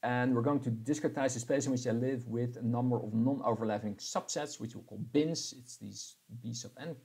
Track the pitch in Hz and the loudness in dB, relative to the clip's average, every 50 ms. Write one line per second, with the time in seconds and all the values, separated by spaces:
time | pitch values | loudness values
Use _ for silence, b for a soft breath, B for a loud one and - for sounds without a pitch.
0 | - 120 123 123 123 131 127 120 117 143 147 139 - 127 113 110 110 127 151 147 | 2 2 2 4 4 4 4 4 4 4 2 2 2 0 -2 -2 0 0 0 2
1 | - 156 - 143 135 131 127 123 - - 143 143 123 135 131 123 127 123 113 117 | 0 -2 0 2 0 0 0 -2 -2 0 0 2 2 2 0 0 2 2 2 2
2 | 123 131 135 120 120 117 113 117 123 120 120 110 123 113 120 120 123 127 123 110 | 2 0 0 -2 -4 -2 -2 0 0 -2 -2 -2 0 0 2 4 4 4 2 2
3 | - 107 107 113 113 131 143 131 - 117 117 107 113 110 104 104 101 107 101 - | 0 0 2 4 4 4 4 2 2 2 2 2 2 0 0 0 0 -4 -6 -6
4 | - - - 190 - - - 170 147 147 - - - 117 120 - - - 104 101 | -8 -2 -2 -2 -2 -2 -4 -4 -4 -4 -6 -8 -8 -8 -8 -10 -14 -12 -8 -8
5 | 165 117 - 147 151 160 165 - - - - 127 120 - - - 107 104 101 104 | -8 2 4 4 4 4 0 -2 -4 -8 -10 -12 -14 -16 -16 -12 -12 -12 -10 -12
6 | - - - _ _ _ 113 117 120 117 117 120 - - - 123 127 - - 123 | -14 -14 -16 _ _ _ -14 -8 -6 -6 -6 -6 -8 -10 -12 -10 -8 -8 -8 -10